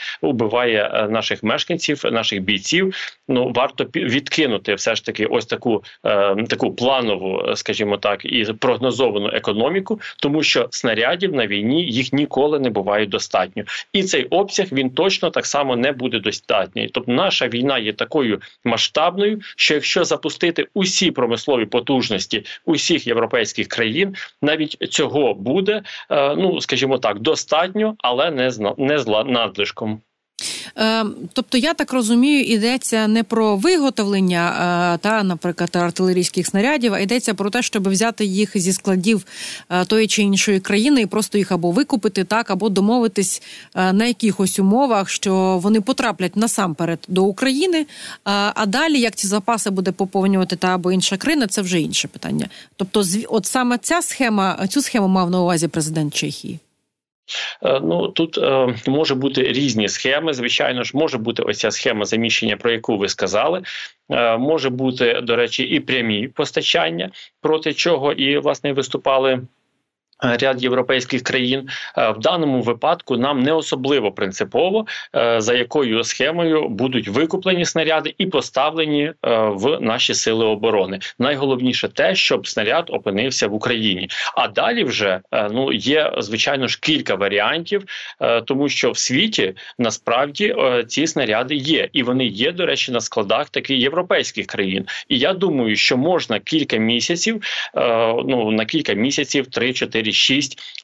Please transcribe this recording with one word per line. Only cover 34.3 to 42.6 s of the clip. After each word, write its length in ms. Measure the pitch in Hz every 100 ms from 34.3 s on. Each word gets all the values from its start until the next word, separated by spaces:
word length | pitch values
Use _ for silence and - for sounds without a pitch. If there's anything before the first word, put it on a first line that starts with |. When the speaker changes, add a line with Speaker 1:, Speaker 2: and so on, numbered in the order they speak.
| 175 170 - 175 175 175
Speaker 2:
е, 40 | 170
та, 240 | 202 220
наприклад, 540 | 196 170 175 170 175 180
артилерійських 720 | 175 170 185 185 175 - 170
снарядів, 480 | 196 233 302 233
а 60 | 196
йдеться 340 | 196 247 -
про 160 | 196 202
те, 120 | 240
щоб 260 | 247 214 196
взяти 360 | 190 226 226
їх 340 | 214 190 214 208
зі 140 | 180
складів, 520 | 190 - 185 180 214 - - - - -
е, 140 | 180
тої 220 | 180 220 220
чи 160 | -
іншої 380 | 202 196 - 196
країни 400 | 190 202 240 285
і 60 | 208
просто 320 | 214 208 208
їх 140 | 190
або 180 | 180 175
викупити, 540 | 180 285 247 214 185
так, 260 | 185 214 233
або 180 | 190